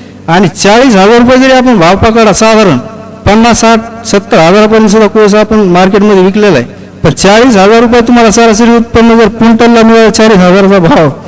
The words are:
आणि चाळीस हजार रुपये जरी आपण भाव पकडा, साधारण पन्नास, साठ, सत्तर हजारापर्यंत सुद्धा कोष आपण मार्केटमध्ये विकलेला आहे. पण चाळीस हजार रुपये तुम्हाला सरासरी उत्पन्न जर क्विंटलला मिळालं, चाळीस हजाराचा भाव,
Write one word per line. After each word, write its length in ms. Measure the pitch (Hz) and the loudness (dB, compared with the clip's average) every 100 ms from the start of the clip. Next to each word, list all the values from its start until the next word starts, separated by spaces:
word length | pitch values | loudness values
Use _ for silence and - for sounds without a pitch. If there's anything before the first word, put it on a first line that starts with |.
| - - - | -20 -18 -4
आणि 200 | 170 190 | -2 -2
चाळीस 460 | - 196 220 269 | -2 -2 0 2
हजार 240 | 202 196 240 | 2 2 2
रुपये 180 | 240 254 | 2 2
जरी 140 | 262 | 2
आपण 260 | 254 254 226 | 0 0 0
भाव 180 | 165 190 | 0 0
पकडा, 360 | 226 226 220 | 0 0 0
साधारण 460 | - 220 220 202 127 - - - - - | 0 0 2 0 -2 -6 -16 -18 -8 -2
पन्नास, 340 | 208 233 226 | 0 0 0
साठ, 460 | 226 226 226 - - | 0 -2 -4 -14 -6
सत्तर 320 | 202 202 214 | -6 -2 0
हजारापर्यंत 500 | 160 202 214 220 220 | 2 2 2 2 2
सुद्धा 180 | 214 208 | 2 0
कोष 260 | 220 214 | 0 0
आपण 260 | 208 214 214 | 0 0 0
मार्केटमध्ये 600 | 196 175 190 202 208 196 | 0 0 0 0 0 2
विकलेला 360 | 185 202 208 147 | 0 0 0 0
आहे. 80 | 120 - - - | -4 -12 -20 -6
पण 80 | 170 | -4
चाळीस 460 | - 185 214 262 202 | -2 0 0 2 2
हजार 240 | 196 226 | 2 2
रुपये 200 | 240 240 | 2 0
तुम्हाला 300 | 233 240 226 | 0 2 2
सरासरी 460 | 208 233 214 233 233 | 2 0 0 0 0
उत्पन्न 420 | 226 240 233 226 | 0 0 0 2
जर 100 | 220 | 0
क्विंटलला 540 | - 226 226 233 233 | 0 0 2 2 2
मिळालं, 280 | 226 226 220 | 2 2 2
चाळीस 260 | 214 220 202 | 0 0 2
हजाराचा 420 | 180 190 196 196 | 2 0 2 0
भाव, 300 | 165 277 151 139 | 0 0 0 -4